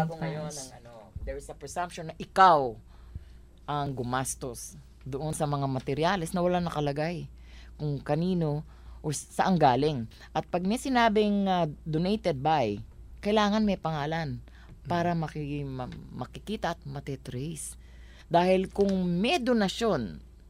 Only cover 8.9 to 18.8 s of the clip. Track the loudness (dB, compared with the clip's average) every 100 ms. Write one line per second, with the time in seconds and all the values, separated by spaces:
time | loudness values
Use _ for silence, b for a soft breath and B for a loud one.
8.9 | b -6 -6 -4 0 2 6 6 6 2
9.9 | 0 -4 b b -6 -2 -2 0 -2 0
10.9 | 4 4 4 4 2 2 2 2 -2 -2
11.9 | 0 2 0 0 0 2 2 2 -2 -8
12.9 | -18 -18 -6 0 4 4 4 2 0 -2
13.9 | -2 -2 -2 -4 -8 b b b -14 -2
14.9 | 0 2 0 -2 -4 -6 -6 -6 -6 -8
15.9 | -10 -12 -12 -12 -12 -8 -4 -4 -6 -10
16.9 | -10 -8 -10 -8 -8 -8 -8 -12 -14 b
17.9 | b b b b 4 6 4 2 2